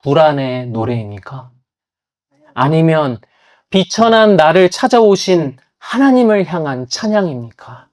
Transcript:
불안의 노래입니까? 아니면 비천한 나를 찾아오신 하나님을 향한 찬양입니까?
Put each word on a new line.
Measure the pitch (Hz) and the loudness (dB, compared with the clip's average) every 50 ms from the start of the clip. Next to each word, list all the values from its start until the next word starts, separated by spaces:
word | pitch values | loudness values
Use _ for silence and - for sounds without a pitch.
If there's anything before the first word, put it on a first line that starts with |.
| _ | _
불안의 | 143 143 160 156 156 147 139 135 131 127 123 123 123 | 0 0 2 2 2 2 -2 -4 -6 -6 -8 -8 -8
노래입니까? | 113 113 113 107 120 117 110 104 104 101 - - 131 135 123 127 _ _ _ _ _ _ _ _ _ _ _ _ _ _ _ _ _ _ _ _ _ | -6 -6 -6 -4 -4 -6 -8 -10 -14 -16 -16 -16 -18 -18 -20 -20 _ _ _ _ _ _ _ _ _ _ _ _ _ _ _ _ _ _ _ _ _
아니면 | - 131 143 160 160 160 165 160 156 151 135 120 107 _ _ _ _ _ _ _ _ _ _ | -2 0 2 2 2 2 2 2 0 0 -2 -6 -8 _ _ _ _ _ _ _ _ _ _
비천한 | - 190 185 - - - 226 233 226 220 220 214 202 | -2 -2 -2 -2 0 0 2 2 4 4 4 4 4
나를 | 175 156 156 160 185 185 180 | 4 4 4 4 4 2 2
찾아오신 | - - - - - 240 226 214 196 185 - - 185 175 160 135 123 _ _ _ _ _ | 2 -2 -2 0 2 4 4 4 2 2 0 0 0 0 0 -4 -8 _ _ _ _ _
하나님을 | - - - 233 269 277 254 254 247 220 214 202 185 | -14 -8 -2 0 2 2 4 4 2 2 2 0 -2
향한 | 147 165 175 156 147 135 123 127 123 | -4 -6 -6 -6 -6 -6 -8 -10 -10
찬양입니까? | - - - 214 214 208 196 175 143 123 117 113 117 _ - - 123 120 _ _ | -10 -8 -6 -2 -2 -2 -2 -2 -6 -8 -12 -16 -18 _ -20 -20 -20 -20 _ _